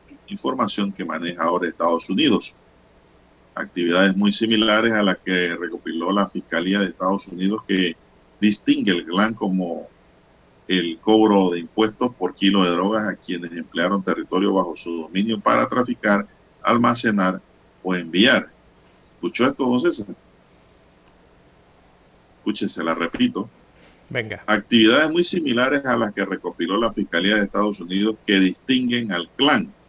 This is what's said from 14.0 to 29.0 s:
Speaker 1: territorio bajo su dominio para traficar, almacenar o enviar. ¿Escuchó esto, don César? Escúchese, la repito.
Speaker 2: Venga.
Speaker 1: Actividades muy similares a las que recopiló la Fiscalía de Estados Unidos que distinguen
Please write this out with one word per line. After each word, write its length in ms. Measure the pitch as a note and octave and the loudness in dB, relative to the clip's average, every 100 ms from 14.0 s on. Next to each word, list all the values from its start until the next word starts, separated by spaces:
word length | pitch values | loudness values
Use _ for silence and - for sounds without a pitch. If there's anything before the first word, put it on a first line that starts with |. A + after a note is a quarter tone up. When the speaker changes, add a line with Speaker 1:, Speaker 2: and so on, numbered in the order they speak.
Speaker 1:
territorio 480 | F#2 E2 - F#2 G2 | -2 -4 -2 0 2
bajo 220 | F#2+ F2 D2+ | 0 -2 -6
su 160 | F2 E2+ | -8 -8
dominio 380 | D#2+ F#2 A2 A2 | -6 -2 -2 0
para 260 | A2+ A#2 A#2+ | 2 2 2
traficar, 600 | B2 B2 A#2+ G#2+ G2+ G#2 _ _ _ | 0 -2 -2 0 0 0 _ _ _
almacenar 800 | - A#2 A#2+ A#2+ A#2 G#2 F#2 F#2 - _ _ _ | 0 2 2 2 0 2 0 -2 -10 _ _ _
o 120 | F#2 | -4
enviar. 540 | F2+ E2 F2 B2 A#2+ - _ _ _ _ _ _ | -4 -2 2 4 4 0 _ _ _ _ _ _
¿Escuchó 320 | _ - - B2+ | _ -8 0 0
esto, 180 | C#3+ | 2
don 160 | C3 B2 | 0 2
César? 340 | E3+ - G#2 - _ _ _ _ _ _ _ _ _ _ _ _ _ _ _ _ _ _ _ _ _ _ | 0 -2 -8 -14 _ _ _ _ _ _ _ _ _ _ _ _ _ _ _ _ _ _ _ _ _ _
Escúchese, 460 | - G#2 G2 - | -6 -4 -4 -4
la 100 | D#2+ | -4
repito. 540 | D#2 E2 - B2 F#2 - - _ _ - _ _ | -2 -4 0 -2 -2 -8 -12 _ _ -20 _ _
Speaker 2:
Venga. 320 | B2 A2 G#2 - | -8 -6 -10 -2
Speaker 1:
Actividades 640 | G#2+ - A#2 A2 B2+ D#3 | -2 2 4 6 6 4
muy 140 | E3 | 2
similares 600 | F3 F#3+ D3+ A#2+ B2+ C#3+ | 0 0 -2 0 0 0
a 120 | C#3 A#2+ | 0 -2
las 180 | A2 | -2
que 100 | G2+ | -2
recopiló 520 | F#2+ F#2 F2+ - E2+ G2+ | -4 -4 -8 -6 -2 0
la 160 | A2+ | -2
Fiscalía 440 | G#2+ G2+ E2+ F#2+ G#2+ | -2 -4 -2 0 0
de 80 | G2+ | 0
Estados 340 | G2+ G#2 G2+ | -2 -2 -4
Unidos 360 | E2+ F#2+ G#2+ A2 - | -6 -2 0 -2 0
que 120 | G2 | 4
distinguen 720 | F#2+ - - C3 B2 A#2+ | 4 0 -2 0 0 -2